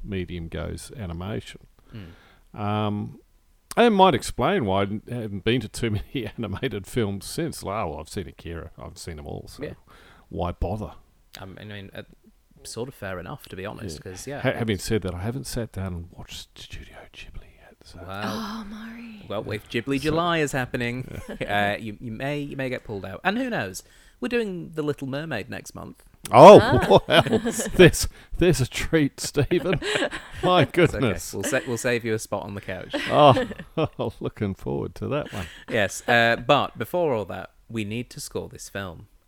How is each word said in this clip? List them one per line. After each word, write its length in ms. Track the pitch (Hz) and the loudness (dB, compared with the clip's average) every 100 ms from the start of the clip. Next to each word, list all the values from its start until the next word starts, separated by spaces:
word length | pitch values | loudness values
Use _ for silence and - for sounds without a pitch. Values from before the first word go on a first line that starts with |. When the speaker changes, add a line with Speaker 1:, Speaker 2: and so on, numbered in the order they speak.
Speaker 1:
medium 440 | - 95 85 87 82 | -8 -6 -6 -8 -8
goes, 440 | 82 82 82 - - | -8 -8 -10 -12 -12
animation. 640 | 92 85 95 117 - - - _ - | -10 -8 -8 -8 -10 -18 -20 _ -20
Speaker 2:
Mm. 640 | 113 85 - - - _ - | -18 -18 -20 -20 -20 _ -8
Speaker 1:
Um, 600 | 104 107 107 147 113 - _ _ _ _ - - | -4 -2 -2 -4 -6 -12 _ _ _ _ -4 2
and 80 | 233 | 4
it 60 | |
might 240 | 196 185 123 | 6 6 4
explain 500 | - - 135 196 104 | -2 -2 0 0 0
why 160 | 98 | 0
I 20 | |
n-, 180 | 101 104 - | 0 -4 -8
haven't 340 | 123 110 98 | -8 -8 -4
been 180 | 113 123 | 0 0
to 60 | 110 | -2
too 240 | - 117 | -4 -4
<laughs> 220 | 104 - | -4 -4
many 140 | 143 107 - | -8 -8 -6
animated 480 | 107 90 131 104 95 | -6 -4 -4 -6 -4
films 380 | 127 101 98 - | -2 -2 -2 -8
since. 380 | - 160 - | -6 -6 -6
Like, 200 | 92 104 | -6 -4
oh, 60 | 90 | -4
well, 80 | 73 | -6
I've 100 | 80 | -10
seen 180 | 104 71 | -10 -10
Akira. 440 | - 85 82 76 - | -12 -12 -10 -12 -14
I've 200 | 58 - | -16 -14
seen 180 | - - | -12 -12
them 100 | - | -10
all, 180 | - - | -12 -14
so 160 | - | -14
Speaker 2:
Yeah. 100 | 160 - - - - - - | -14 -14 -20 -20 -20 -20 -12
Speaker 1:
why 220 | 87 87 | -6 -4
bother? 420 | - 85 107 - - - _ _ - | -4 -4 -4 -8 -12 -20 _ _ -18
Speaker 2:
Um, 180 | 95 - | -16 -16
I 60 | 104 | -14
mean, 260 | 104 98 | -14 -14
uh, 100 | - - - _ _ _ - | -16 -18 -20 _ _ _ -20
sort 260 | - 113 131 | -14 -10 -10
of 60 | - | -10
fair 240 | 98 90 | -10 -8
enough, 260 | 90 143 - | -10 -14 -14
to 80 | 92 | -12
be 100 | 98 | -10
honest, 320 | 117 101 73 | -10 -10 -12
Speaker 1:
Yeah. 140 | 95 | -14
Speaker 2:
'cause, 160 | 92 131 | -14 -12
yeah, 140 | 139 | -4
Speaker 1:
Ha-, 100 | 131 - | -4 -2
having 180 | 110 98 | -2 -2
Speaker 2:
it's 80 | |
Speaker 1:
said 180 | - 110 | -2 -2
that, 100 | 92 | -2
I 60 | 87 | -6
haven't 260 | 104 135 - | -6 -8 -8
sat 240 | 123 110 | -8 -6
down 220 | 95 95 | -8 -8
and 160 | 87 85 | -8 -12
watched 460 | - - - - - | -16 -16 -16 -18 -20
Studio 380 | - - - - - | -16 -16 -16 -20 -20
Ghibli 340 | - - - - - | -20 -16 -16 -18 -20
yet, 160 | - - | -20 -20
so. 160 | - 85 | -20 -16
Speaker 2:
Wow. 220 | 87 98 208 | -12 -8 -6
Speaker 3:
Oh, 400 | 214 208 220 208 | -6 -8 -10 -12
Murray. 560 | 214 226 233 233 214 98 | -14 -14 -16 -16 -16 -8
Speaker 2:
Well, 200 | 104 - | -8 -6
if 180 | 107 - | -8 -6
Ghibli 280 | 117 135 139 | -4 -2 -2
Speaker 1:
So 40 | 151 | 0
Speaker 2:
July 340 | 160 175 165 | 0 0 0
is 120 | 147 | 0
happening, 680 | 139 123 127 120 127 127 - - - | -2 -4 -4 -4 -4 -8 -12 -10 -8
Speaker 1:
Yeah. 360 | - 104 101 98 | -2 0 0 -2
Speaker 2:
<laughs> 20 | |
uh, 40 | |
you, 140 | 110 104 | -6 -10
you 100 | 123 | -10
may, 280 | 110 139 147 | -8 -6 -6
you 180 | 143 139 | -6 -6
may 100 | 131 | -6
get 140 | 123 | -6
pulled 220 | - 101 95 | -8 -10 -10
out. 160 | 92 | -6
And 140 | 180 226 | -4 -2
who 100 | 262 | -2
knows? 340 | 190 98 92 - - - - | -4 -6 -8 -16 -20 -20 -10
We're 80 | 247 | -4
doing 440 | 240 208 175 156 | -2 -2 -6 -8
The 80 | 160 | -4
Little 260 | 147 139 135 | -4 -4 -6
Mermaid 420 | 139 165 117 117 | -8 -6 -6 -8
next 240 | 101 - - | -12 -12 -14
month. 280 | 85 - - - - | -16 -18 -20 -16 6
Speaker 1:
Oh, 280 | 117 175 196 | 12 12 12
Speaker 3:
Ah. 380 | - - - 196 - 156 - | 12 4 6 6 6 4 4
Speaker 1:
<laughs> 0 | |
well, 240 | 220 233 220 196 - | 2 0 -4 2 8
there's, 320 | 170 - - - - - | 8 8 -4 -8 -8 2
there's 220 | 175 139 | 2 4
a 80 | 120 | 0
treat, 520 | - - 165 139 - | -4 0 2 0 -2
Stephen. 580 | - 143 123 175 180 180 392 - 285 | -4 -2 0 0 0 -2 -2 -2 -4
Speaker 3:
<laughs> 320 | - - - | -6 -14 -4
Speaker 1:
My 200 | 180 180 | 2 4
Speaker 2:
It's 60 | 135 | 4
okay. 180 | 175 165 | 4 2
Speaker 1:
goodness. 460 | 107 123 82 - | 2 -2 -2 -6
Speaker 2:
We'll 100 | 101 | -6
sa-, 160 | 98 127 123 | -2 -2 -2
we'll 100 | 117 | -4
save 260 | 123 120 | 0 0
you 100 | 113 110 | 0 -4
a 40 | |
spot 240 | - 101 | -4 -6
on 120 | 101 101 | -6 -10
the 60 | |
couch. 320 | - 92 - 294 | -10 -10 -6 -6
Speaker 1:
<laughs> 60 | - 127 147 - - - - - | 2 6 8 8 2 -8 -8 -4
Oh, 360 | 156 - 113 - | -4 -2 -6 -6
<laughs> 40 | |
looking 360 | 123 - 104 92 | -8 -4 -6 -6
forward 400 | - 69 92 - | -6 -6 -6 -8
to 120 | 104 | -6
that 240 | 143 - | -6 -6
one. 140 | 101 82 - - | -10 -10 -12 -4
Speaker 2:
Yes, 340 | 120 95 - - | -2 -2 -2 2
uh, 260 | 120 117 117 123 | 4 4 2 2
but 320 | 139 101 - | 2 2 -6
before 360 | 113 180 160 | -4 0 0
all 120 | 113 95 | 0 -4
that, 260 | 92 90 _ - | -10 -12 _ -10
we 160 | 113 104 | -8 -6
need 240 | 113 123 | -6 -10
to 100 | 143 | -12
score 300 | - 92 90 | -10 -10 -10
this 180 | 87 - | -14 -12
film. 400 | 98 95 82 104 _ | -10 -10 -12 -20 _